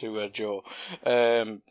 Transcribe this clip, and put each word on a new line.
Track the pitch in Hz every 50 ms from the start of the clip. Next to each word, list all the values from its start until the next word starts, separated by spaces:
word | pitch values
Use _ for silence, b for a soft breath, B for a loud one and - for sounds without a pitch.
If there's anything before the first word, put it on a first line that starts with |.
to, | 120 110 107 107
uh, | 104 101
Joe. | - - 107 104 101 98 - B B B B B 175 B -
Um, | 131 123 120 120 117 117 117 113 110 107 101 - _